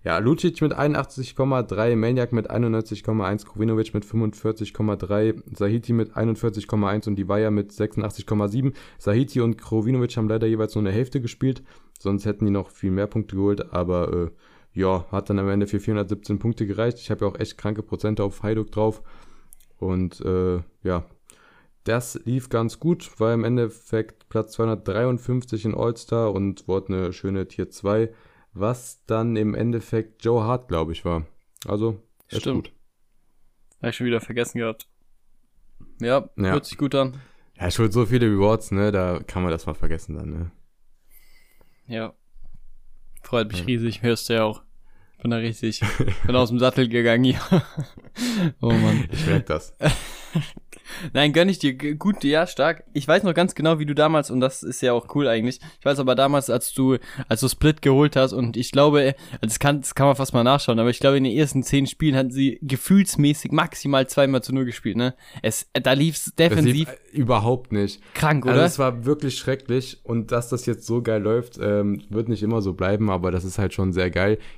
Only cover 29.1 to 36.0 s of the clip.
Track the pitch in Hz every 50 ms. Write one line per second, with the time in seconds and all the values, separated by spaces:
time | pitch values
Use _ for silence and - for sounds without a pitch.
29.1 | 113 110 113 117 117 110 110 107 104 110 113 120 120 117 110 - - 113 113 110
30.1 | _ _ - 117 117 120 110 110 123 123 123 - 87 82 80 80 82 - - 87
31.1 | 85 82 78 - - - _ _ _ _ - - 98 104 110 113 110 98 - _
32.1 | _ _ _ _ - 104 - - 131 - - - - - - _ _ _ _ _
33.1 | _ _ _ _ _ _ _ _ _ _ _ _ _ _ - 117 117 - 123 123
34.1 | 117 113 - - 113 120 120 113 - 127 117 113 110 - - _ _ _ _ _
35.1 | _ _ _ _ - _ _ _ _ _ - - - - - - - -